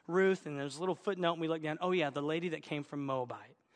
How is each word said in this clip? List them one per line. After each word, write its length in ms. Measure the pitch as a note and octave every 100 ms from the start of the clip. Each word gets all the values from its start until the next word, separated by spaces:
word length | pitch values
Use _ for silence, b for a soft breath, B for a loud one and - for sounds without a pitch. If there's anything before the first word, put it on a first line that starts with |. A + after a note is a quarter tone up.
| -
Ruth, 380 | F3 F#3+ F#3 D#3
and 140 | C#3+
there's 160 | C#3+ C#3
a 60 |
little 140 | F#3 E3+
footnote, 380 | - F#3+ E3+
and 80 | E3
we 60 | E3
look 160 | D#3+
down, 140 | D#3 D#3
"Oh 120 | F3+
yeah, 180 | F#3 D3
the 120 | C#3
lady 280 | D3 D#3+ F3
that 140 | D#3
came 200 | - D3
from 220 | C#3+ C#3+ C#3
Moabite, 500 | C3 A#2+ A2+ - - _